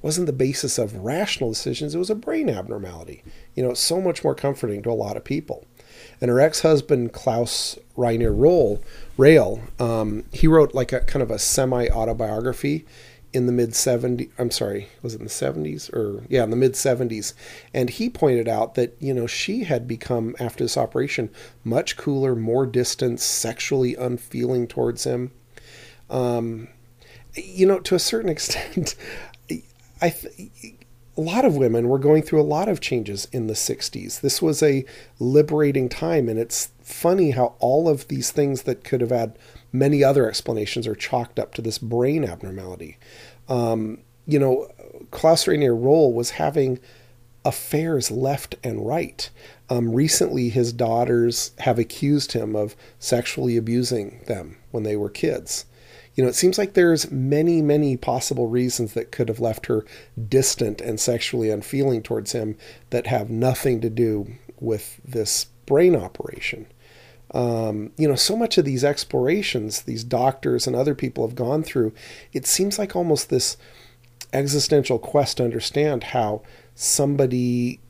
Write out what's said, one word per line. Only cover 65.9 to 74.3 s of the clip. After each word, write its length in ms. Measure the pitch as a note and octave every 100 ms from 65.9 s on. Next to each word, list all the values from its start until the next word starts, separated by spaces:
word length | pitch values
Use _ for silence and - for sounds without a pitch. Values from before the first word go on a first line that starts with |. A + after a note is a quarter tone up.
| D#3
operation. 720 | F2+ - - - - - - - - - - - -
Um, 580 | - A#2+ A#2 A2 G#2+ G#2+ -
you 100 | D#3
know, 80 |
so 220 | C3+ - G#3+
much 220 | A#3 -
of 60 |
these 200 | D3 C3
explorations, 1000 | C#3+ C#3+ - C3 B2+ F#3 G3+ B2+ G#2+ G#2+
these 220 | - A#2
doctors 640 | A#2 A#2+ B2+ C3+ C#3+ B2 B2+
and 100 | B2
other 180 | C#3
people 320 | C#3 C3 A#2+ A#2
have 80 |
gone 280 | B2 A#2+ D3
through, 320 | D#3+ - A2 - - - -
it 140 | C#3 C3
seems 320 | - G3 G3+
like 160 | G3+
almost 360 | F3+ F3 D3 -
this 260 | C3 - - - - - _ _ _ -